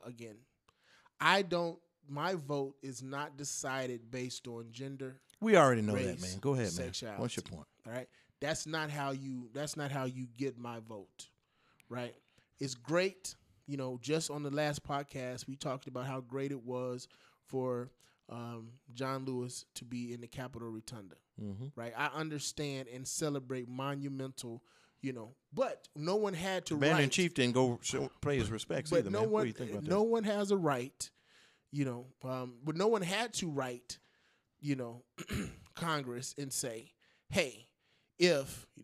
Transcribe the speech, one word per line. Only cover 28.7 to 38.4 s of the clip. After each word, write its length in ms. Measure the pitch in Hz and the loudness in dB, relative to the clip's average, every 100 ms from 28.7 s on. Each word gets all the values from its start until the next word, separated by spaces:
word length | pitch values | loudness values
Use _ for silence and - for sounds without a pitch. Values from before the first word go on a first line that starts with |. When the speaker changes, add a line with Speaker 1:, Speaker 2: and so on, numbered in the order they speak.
| 160 151 | -2 4
Speaker 1:
but 80 | 175 | 4
Speaker 2:
either, 100 | 196 | 4
Speaker 1:
no 100 | 202 | 2
Speaker 2:
man. 100 | 220 | 4
What 20 | |
Speaker 1:
one, 100 | 214 | 4
Speaker 2:
do 20 | 120 | 2
you 40 | |
think 160 | - 123 | -2 -4
about 140 | 104 | -4
Speaker 1:
no 140 | 151 196 | 2 4
Speaker 2:
that? 40 | |
Speaker 1:
one 200 | 226 226 | 6 4
has 260 | 208 208 202 | 2 2 4
a 80 | 202 | 4
right, 520 | 156 127 131 - - _ _ - - _ - | 4 2 -2 -8 -12 _ _ -20 -20 _ -6
you 140 | 143 135 | 0 0
know, 180 | 120 131 - | 0 -8 -10
um, 320 | 131 127 123 120 | -6 -4 -4 -6
but 140 | 147 160 | -4 4
no 100 | 214 | 6
one 120 | 220 | 6
had 320 | 175 202 240 | 2 0 0
to 140 | - 175 | -2 -2
write, 480 | 139 127 123 - - _ _ _ _ _ _ | 0 -2 -4 -10 -16 _ _ _ _ _ _
you 160 | 147 131 | -2 0
know, 260 | 120 120 - - - | -2 -6 -14 -14 -4
<clears throat> 440 | - - - - | -4 -4 -8 -16
Congress 600 | - 170 151 123 123 131 - | -4 0 0 -2 -6 -6 -6
and 160 | 139 | -4
say, 400 | - 127 113 139 _ _ _ - | -2 -4 -6 -12 _ _ _ 0
"Hey, 360 | 170 143 110 - _ _ _ _ - | 2 2 -2 -20 _ _ _ _ 4
if 480 | 175 147 | 6 6